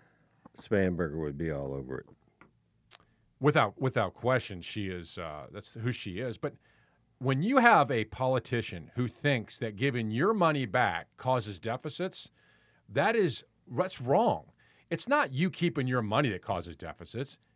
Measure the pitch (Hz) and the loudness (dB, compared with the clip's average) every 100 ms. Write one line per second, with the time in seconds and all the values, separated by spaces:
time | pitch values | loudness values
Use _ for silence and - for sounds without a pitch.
0 | _ _ _ _ - - - 104 92 85 | _ _ _ _ -20 -14 -2 2 2 2
1 | 82 78 76 71 82 71 69 69 65 65 | -2 0 -4 -2 -2 -2 -4 -6 -6 -10
2 | - - _ _ - _ _ _ _ - | -10 -20 _ _ -20 _ _ _ _ -20
3 | _ _ _ - 135 156 110 - 131 120 | _ _ _ 0 2 4 2 0 0 0
4 | 95 - 120 127 - 90 - 110 98 90 | -2 -2 0 0 -2 -10 -10 -6 -6 -8
5 | 85 - 82 73 65 101 - 117 120 113 | -10 -10 -10 -10 -12 -14 -14 -6 -4 -4
6 | 101 90 127 107 143 - _ _ _ _ | -6 -6 -8 -6 -8 -10 _ _ _ _
7 | _ - 127 135 196 269 240 185 123 120 | _ -4 0 0 4 6 8 8 6 2
8 | 104 - 131 127 - 120 110 90 71 123 | -2 -2 0 0 0 -2 -2 -8 -10 -4
9 | 123 - 143 127 104 - 113 101 139 123 | -6 -2 0 0 -2 -8 -8 -2 -2 0
10 | 110 113 190 220 165 147 131 123 110 85 | -2 0 2 4 2 2 0 2 2 0
11 | - - 127 127 104 90 113 123 156 - | -8 -6 0 0 -2 -6 -6 -6 -6 -6
12 | 185 - - _ _ _ _ _ - 107 | -6 -8 -14 _ _ _ _ _ -4 0
13 | 190 233 180 117 - _ - 131 185 - | 2 4 2 0 -10 _ -8 -4 -4 -2
14 | 123 165 233 87 - _ _ _ - 165 | 2 4 4 0 -6 _ _ _ -6 -4
15 | - 294 196 131 180 - 175 151 127 127 | 0 2 2 2 0 2 0 0 0 0
16 | 107 113 139 92 - 92 85 76 82 - | 2 2 2 0 -2 -4 -4 -10 -12 -12
17 | 85 113 143 - _ | -10 -8 -8 -12 _